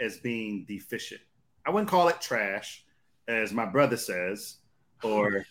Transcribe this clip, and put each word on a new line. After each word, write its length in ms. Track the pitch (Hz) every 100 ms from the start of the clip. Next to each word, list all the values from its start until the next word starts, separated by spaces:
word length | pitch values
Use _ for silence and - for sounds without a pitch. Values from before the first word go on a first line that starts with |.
as 180 | 113 -
being 460 | 123 117 110 101 87
deficient. 540 | 104 - 117 - - - _ _ _
I 60 | 143
wouldn't 180 | 196 202
call 200 | 185 175
it 120 | 165
trash, 640 | - 120 101 101 - - _ _ _ _ -
as 240 | 117 107
my 120 | 110
brother 320 | 110 113 139 117
says, 600 | - 90 90 104 - - _ _ _ _
or 420 | 113 107 104 98 92